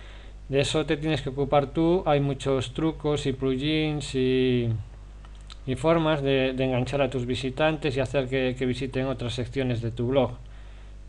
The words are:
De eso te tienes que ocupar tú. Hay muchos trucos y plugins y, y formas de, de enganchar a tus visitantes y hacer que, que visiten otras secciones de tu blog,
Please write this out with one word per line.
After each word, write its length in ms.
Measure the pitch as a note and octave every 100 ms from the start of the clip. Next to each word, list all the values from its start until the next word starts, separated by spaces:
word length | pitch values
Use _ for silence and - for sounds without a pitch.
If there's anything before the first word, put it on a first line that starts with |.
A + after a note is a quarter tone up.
| - - - - -
De 140 | C3+
eso 240 | C#3 D#3+ D3+
te 100 | D#3
tienes 260 | D#3 D#3
que 60 | C#3+
ocupar 400 | C3 C#3 D3 C#3
tú. 360 | D3+ E3 F3+ E3
Hay 160 | D3
muchos 520 | C#3+ C3+ C3+ C3+ A#2+
trucos 520 | - D#3+ D3+ D3+ D3 C#3+
y 80 |
plugins 800 | B2+ C3+ C3 D3 D#3 D#3 D3 - C3
y, 540 | B2+ C3 B2+ B2 A#2 A2+ - - - - - - - - -
y 100 | B2+
formas 460 | D#3+ E3+ D#3 D#3
de, 320 | C#3 C3+ C3
de 100 | B2+
enganchar 380 | C3 B2+ B2 C#3
a 80 | C3+
tus 160 | B2+ B2
visitantes 720 | B2+ C3+ B2 D#3 D#3 D3+ C3+
y 20 |
hacer 300 | B2+ C#3+ B2+
que, 260 | C3+ B2+ B2+
que 80 | B2+
visiten 420 | B2 C3+ C3 C3
otras 260 | C3 A#2+
secciones 480 | A#2 A#2 C3+ C3 A2+
de 100 | A#2
tu 160 | A2 A#2+
blog, 240 | C#3 A#2+ B2 - - - - - -